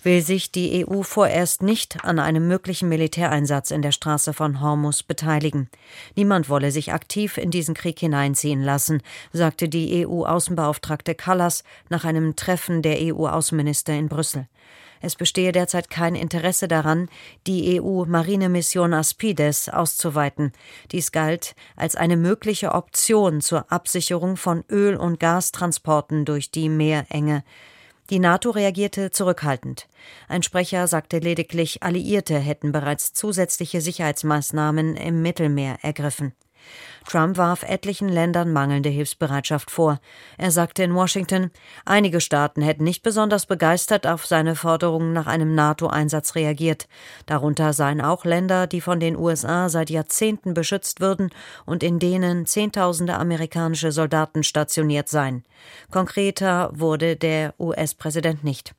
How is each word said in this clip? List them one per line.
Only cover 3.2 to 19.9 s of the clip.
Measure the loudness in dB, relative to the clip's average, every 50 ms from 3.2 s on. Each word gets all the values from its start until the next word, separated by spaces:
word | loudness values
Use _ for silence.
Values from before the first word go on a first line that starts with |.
| 0 2 2 2 2 2 0 0 -2 -2
in | -2 -2
der | 0 -2
Straße | -2 -4 -2 -2 0 0 0 -2
von | -2 -2 -2 -2 0 0
Hormuz | 0 0 0 2 0 0 -2 -2 -4
beteiligen. | _ -8 -4 -2 0 0 2 0 0 -2 -2 -4 -4 -10 _ _ -20 -20 -20 -20 -10 -2
Niemand | 0 2 4 4 2 2 2
wolle | 0 2 2 2
sich | 0 0 -2 -2 -4
aktiv | -6 -4 _ -4 -2 -2 -2 -2 -4
in | -4 -2
diesen | -2 -2 -2 -2 -4
Krieg | -4 -4 -6 -4 -2
hineinziehen | -2 0 0 2 0 0 0 0 0 0 0 0 0
lassen, | 0 0 0 0 0 0 0 -2 -4 -18 -20 -20 -8 _
sagte | 2 2 2 2 0 -4 -2
die | 0 -2 -2 0 0 0
E-U-Außenbeauftragte | 0 0 -2 -2 0 0 0 0 0 0 -2 0 0 0 0 -2 -4 -6 -6 -6 -4 -6 -6
Kallas | -6 0 0 2 2 2 2 0 -2 -8 -12 -20 -20 _ -4
nach | -4 -2 0
einem | 0 0 2 2 0 -2 -2
Treffen | -2 -2 -2 -2 0 -2 -2 0
der | 2 2 0 0
E-U-Außenminister | 0 -2 -2 0 -2 0 0 0 0 0 0 0 0 2 0 -2 -2 -2 -2
in | -2 -2 -2
Brüssel. | -2 -2 -4 -2 -4 -6 -8 -10 _ _ _ -20 -20 -20 -20 -20 -20 _
Es | -8 -8 -6
bestehe | -2 -2 -2 0 2 0 2
derzeit | 2 2 0 2 0 -2 -4 -4
kein | -4 -2 0 0 0
Interesse | -2 -4 -4 -4 0 0 0 0 0 0 2
daran, | 0 2 2 2 2 2 0 -4 -8 -18 -20 -20 -20 _ _
die | -2 -2 0 2 2 2
E-U-Marinemission | 2 2 0 0 0 0 2 2 0 2 2 0 0 2 2 2 2 0 0 0 2 2 2 2
Aspides | 2 0 0 -4 _ -2 -2 0 2 2 2 2 0 -4 -4
auszuweiten. | -2 -2 0 0